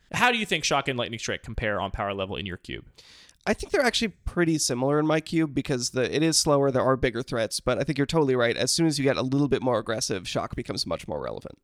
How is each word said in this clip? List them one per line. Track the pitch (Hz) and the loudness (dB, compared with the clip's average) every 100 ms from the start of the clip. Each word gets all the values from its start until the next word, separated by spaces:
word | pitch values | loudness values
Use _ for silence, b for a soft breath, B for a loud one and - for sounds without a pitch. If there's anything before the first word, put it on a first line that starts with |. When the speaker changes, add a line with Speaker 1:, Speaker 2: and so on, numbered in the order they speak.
| _ | _
Speaker 1:
How | 156 240 | 2 2
do | 240 | 2
you | 214 | -2
think | 170 | -2
shock | - 143 135 | 0 0 0
and | 127 | -4
Lightning | 113 110 | -4 -6
Strike | - 101 | -6 -6
compare | - 113 110 101 | -6 -4 -2 -2
on | 95 | -4
power | - 101 | -4 -4
level | 98 95 101 | -4 -4 -6
in | 98 | -8
your | 87 | -10
cube? | - 62 - - B B B B - | -10 -12 -12 -20 B B B B -4
Speaker 2:
I | 214 | -4
think | - | 0
they're | 381 | 2
actually | 254 - 226 | 2 2 -2
pretty | - - - 165 160 | -4 -6 0 2 2
similar | - 123 131 147 | 0 0 2 2
in | 151 | 2
my | 160 | 0
cube | 156 165 156 135 | 0 0 0 -2
because | - 135 123 | -2 -2 -2
the, | 131 120 110 | 0 0 2
it | |
is | 160 156 | 2 2
slower, | 156 143 139 | 4 4 4
there | 127 | 2
are | 113 131 | 2 2
bigger | 139 110 | 2 0
threats, | 131 120 110 - | -4 -2 -2 -2
but | - 120 | -2 0
I | |
think | 135 139 | 0 0
you're | 139 | 2
totally | 165 143 127 | 2 4 4
right. | 117 - | 2 2
As | 127 | 0
soon | - 165 | 2 2
as | 139 | 2
you | |
get | 139 123 | 2 2
a | |
little | 127 139 143 | 2 2 2
bit | 123 | 2
more | 127 113 | 2 0
aggressive, | 110 110 - 101 90 | 0 -4 -2 -4 -4
shock | - 87 - | -4 -4 -8
becomes | 120 101 - | -6 -4 -4
much | 85 - | -4 -4
more | 76 | -6
relevant. | 64 52 - - | -6 -8 -12 -18